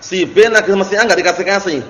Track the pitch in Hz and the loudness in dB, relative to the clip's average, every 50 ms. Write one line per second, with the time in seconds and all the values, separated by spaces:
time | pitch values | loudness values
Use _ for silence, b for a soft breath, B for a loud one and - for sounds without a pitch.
0 | - - 190 190 175 - - 190 214 233 226 214 202 - 196 196 190 190 196 202 | -12 -6 -4 -4 -2 0 2 4 4 4 4 2 2 2 0 0 0 0 0 0
1 | 226 226 185 175 165 180 170 - 185 175 196 196 190 190 156 135 113 | 0 2 2 0 0 0 0 -2 -2 -2 -2 -2 -2 -4 -4 -6 -6